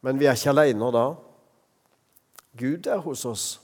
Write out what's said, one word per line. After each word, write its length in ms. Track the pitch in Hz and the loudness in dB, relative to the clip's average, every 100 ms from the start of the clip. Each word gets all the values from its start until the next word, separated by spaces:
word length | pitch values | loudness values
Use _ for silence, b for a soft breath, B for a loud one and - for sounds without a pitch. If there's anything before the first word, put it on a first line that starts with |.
Men 160 | 131 135 | -2 2
vi 80 | 143 | 2
er 140 | 123 | 2
ikke 140 | 147 143 | 2 4
alene 340 | 151 110 120 120 | 4 2 0 0
da. 140 | 123 165 - _ _ _ _ _ _ _ _ _ _ - _ 117 | 0 -4 -16 _ _ _ _ _ _ _ _ _ _ -20 _ -8
Gud 280 | 127 165 - | -6 -4 -4
er 120 | 202 | -4
hos 220 | 160 131 123 | -6 -8 -8
oss. 180 | 110 - - | -6 -8 -10